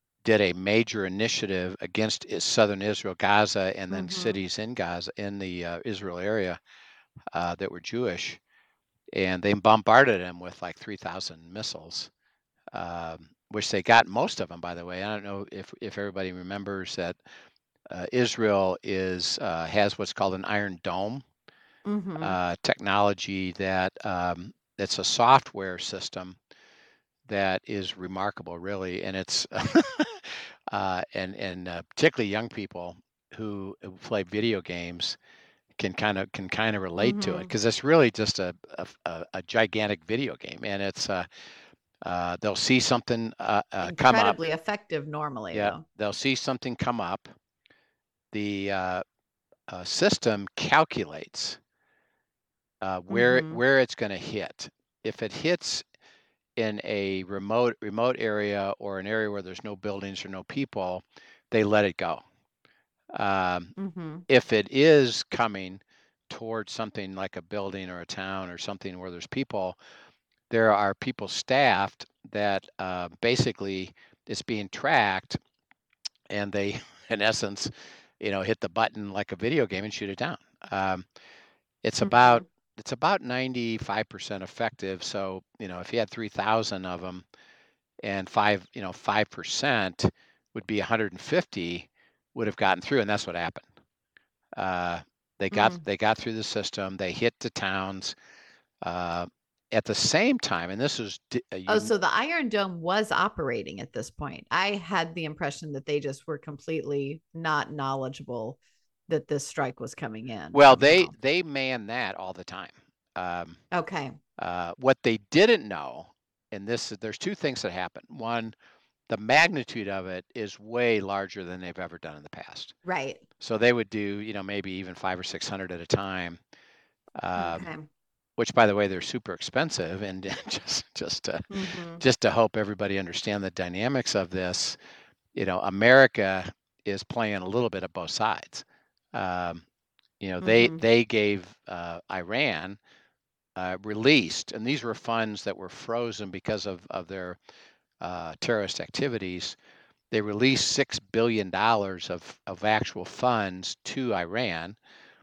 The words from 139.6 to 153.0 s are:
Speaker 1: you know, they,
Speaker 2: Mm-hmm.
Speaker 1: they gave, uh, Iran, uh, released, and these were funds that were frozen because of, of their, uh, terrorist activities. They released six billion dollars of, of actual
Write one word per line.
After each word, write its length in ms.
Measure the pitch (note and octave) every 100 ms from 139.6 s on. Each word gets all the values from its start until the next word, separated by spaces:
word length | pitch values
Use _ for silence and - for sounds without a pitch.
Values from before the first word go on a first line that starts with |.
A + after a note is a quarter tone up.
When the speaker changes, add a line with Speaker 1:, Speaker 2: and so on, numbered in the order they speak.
| - _ _ _ _ _
Speaker 1:
you 100 | G2
know, 80 | F2+
they, 300 | F#2 A2+ A#2+
Speaker 2:
Mm-hmm. 80 | D#3+
Speaker 1:
they 280 | A2+ A#2 A2+
gave, 400 | A2+ G#2 G2+ F2 - -
uh, 320 | F2 E2+ E2+ -
Iran, 680 | F#2+ F2 A#2 D3 E2+ F2+ G2+ _ _ _ _ _ _ _ -
uh, 220 | F#2 F#2
released, 680 | G#2 G#2+ A#2+ D3 E2+ - -
and 120 | - A2+
these 160 | C#3+
were 140 | A#2+ G#2+
funds 480 | - A#2 A2 G#2
that 120 | - F#2+
were 120 | F#2
frozen 640 | - - A#2 A#2 G#2+ G2+
because 340 | F#2 - G#2+ G2
of, 160 | F#2 -
of 180 | - E2+
their, 300 | F#2+ F2+ F2 - - - _ _ _
uh, 320 | F2 F2+ E2+ D#2+
terrorist 400 | - A2+ G2 -
activities. 760 | - - C#3+ A#2 F#2+ F2+ - - _ - _ _ _
They 80 | G#2+
released 500 | G#2 G#2 C3 A2 -
six 260 | - C#3 -
billion 520 | - A2+ A#2 A2+ F#2+
dollars 580 | F#2 A2 A2+ G2 F#2 -
of, 280 | E2+ - - -
of 180 | F#2+ G#2+
actual 400 | G#2+ A2 G#2